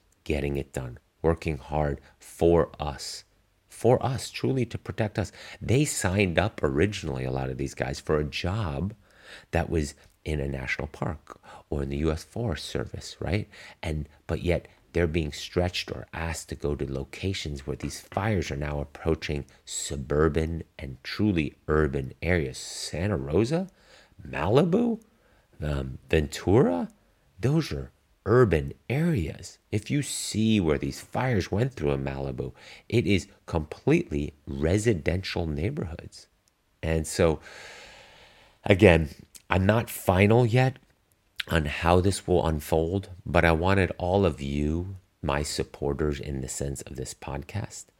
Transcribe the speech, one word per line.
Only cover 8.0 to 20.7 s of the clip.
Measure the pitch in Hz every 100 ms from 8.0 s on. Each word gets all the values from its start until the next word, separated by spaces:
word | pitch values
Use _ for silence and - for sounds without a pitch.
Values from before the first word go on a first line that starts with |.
| - 76
a |
job | 73 - 87 107 87 69 95 117 _ _ - - -
that | 85 -
was | 82 73 - - _
in | - 76
a | 69
national | 67 65 - 71
park | - - 78 - - - - _
or | 73
in | 67
the | 71
U | 78
S | 78
Forest | - 110 120 76 -
Service, | - - - - -
right? | - 104 104 - - -
And, | 82 78 73 - -
but | 85
yet | 85 82 - _ _
they're | 85 85
being | 85 73
stretched | - - 90 87 - -
or | - -
asked | - 82 82 -
to |
go | 73 71 71
to | 67
locations | 67 67 - 95 95 78 71 69
where |
these | 69 71 -
fires | - - 104 98 76
are | 71
now | 73 73
approaching | 73 - 82 80 - 73 67 -
suburban | - - - 71 64 71 80 76 80 82 -